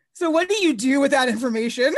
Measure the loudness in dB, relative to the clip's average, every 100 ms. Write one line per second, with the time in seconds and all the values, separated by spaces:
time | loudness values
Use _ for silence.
0 | _ -6 -2 0 0 0 0 0 0 2
1 | 2 2 0 -2 -4 -4 -4 -2 0